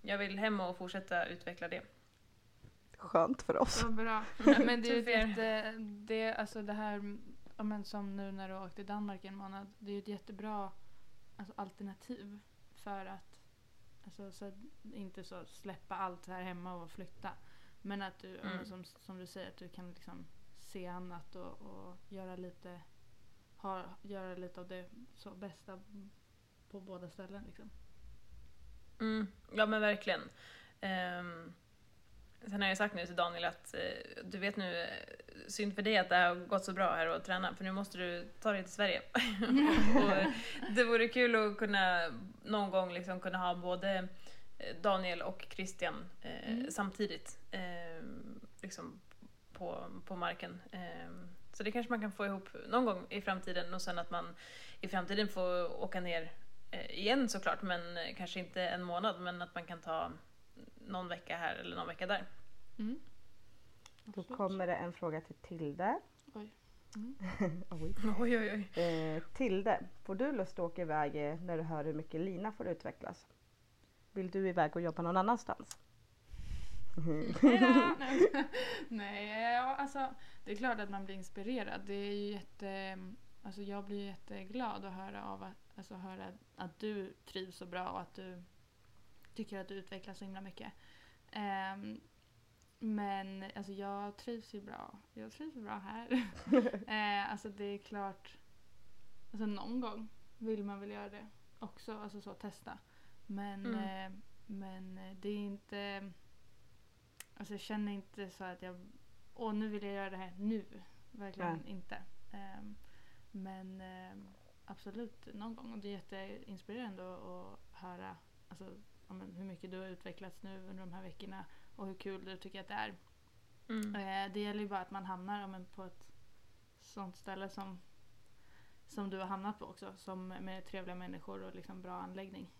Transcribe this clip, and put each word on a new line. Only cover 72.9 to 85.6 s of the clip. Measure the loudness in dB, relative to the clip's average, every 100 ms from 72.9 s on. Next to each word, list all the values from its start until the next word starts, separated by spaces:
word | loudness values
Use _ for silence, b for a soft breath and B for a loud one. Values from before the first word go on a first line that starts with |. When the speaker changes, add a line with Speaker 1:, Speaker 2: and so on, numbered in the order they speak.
| -8 -10 -10 -16 -20 -20 _ _ -20 -20 _ -8
Speaker 2:
Vill | -4 0
du | 2 4
iväg | 6 6 6
och |
jobba | 0 2
någon | 4 6
annans? | 6 4 2
<laughs> | -4 -4 -14 -18 -20 -20 -20 -12 B B B B B 6 6 6 4 2 12
Speaker 3:
Hej | 12 12
då! | 12 12 10 4
Nej. | 4 10 10 10 2 0 0
<laughs> | -2 -2
Nej, | -2 -2 -2 -2 2 4
ja, | 6 4 2
alltså, | 0 0 -2 -2 B B
det | -4
är | 2
klart | 2 2
att | 0
man | -2
blir | -4
inspirerad. | -6 -6 -4 0 0 0 -4 -2
Det |
är | -2 0
ju | 0 0
jätte-, | -2 -8 -8 -6 -4 -4 -6 -10 -12 -14 -12
alltså, | -10 -6
jag | -4 -4
blir | -2 -4 -4
jätteglad | -8 -10 -10 -6 -2 -2 -2
att | -6
höra | -8 -8 -6
av | -6 -6
att, | -8 -12